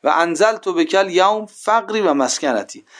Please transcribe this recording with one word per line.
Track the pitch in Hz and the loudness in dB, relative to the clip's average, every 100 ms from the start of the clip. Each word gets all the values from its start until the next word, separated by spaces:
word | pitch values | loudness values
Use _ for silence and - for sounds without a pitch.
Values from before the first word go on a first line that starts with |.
«و | 143 156 | 2 2
انزلت | 170 165 214 214 196 | 0 2 2 2 -4
بک | 170 160 196 | -2 0 2
الیوم | 196 175 190 214 214 | 2 2 2 0 -8
فقری | - - 226 208 214 | -10 -2 -2 0 -2
و | 185 | 0
مسکنتی.» | 143 127 - 147 113 95 - _ | 0 -2 -2 -2 -4 -6 -16 _